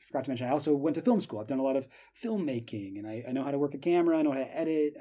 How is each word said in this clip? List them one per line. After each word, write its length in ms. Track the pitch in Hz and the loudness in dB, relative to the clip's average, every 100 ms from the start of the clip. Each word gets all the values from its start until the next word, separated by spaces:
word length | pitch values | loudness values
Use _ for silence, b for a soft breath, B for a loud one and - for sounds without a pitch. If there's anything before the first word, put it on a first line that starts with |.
| - | -6
forgot 180 | 139 | -4
to 60 | 139 | -2
mention, 160 | 123 123 | -4 0
I 40 | |
also 240 | 143 151 143 | 0 2 2
went 200 | 151 156 | 2 2
to 60 | |
film 160 | 131 214 | 4 2
school. 220 | - 107 | 2 -8
I've 60 | 110 | -4
done 120 | 135 | 0
a 40 | |
lot 120 | 135 135 | 2 0
of 120 | 131 B B - | -2 B B -10
filmmaking, 760 | 226 214 151 120 113 107 98 101 | -4 -2 -2 -4 -4 -8 -8 -10
and 80 | 107 | -8
I, 180 | 113 123 | -8 -4
I 60 | |
know 100 | 131 | -4
how 80 | 135 | -2
to 80 | 143 | 0
work 140 | 143 | -2
a 60 | 139 | -2
camera. 400 | 165 175 170 160 | 2 4 4 4
I 40 | |
know 100 | 151 | 4
how 60 | 135 | 2
to 180 | 127 151 | -2 -2
edit. 360 | 160 156 147 147 | 0 2 0 -2